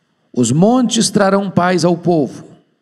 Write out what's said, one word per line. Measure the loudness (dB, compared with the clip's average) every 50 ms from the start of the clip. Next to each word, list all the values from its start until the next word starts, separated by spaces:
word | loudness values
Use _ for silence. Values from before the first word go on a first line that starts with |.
| _ _ _ _ _ _ -4
Os | -2 -2 0 2
montes | 2 2 4 4 2 0 0 0 -2 -2 -2
trarão | 0 0 0 2 2 0 -2 -2
paz | -2 0 0 0 0 0 0
ao | 0 0
povo, | 0 -2 -2 0 0 0 -2 -6 -14 -20 -20 -20 _ _ _ _ _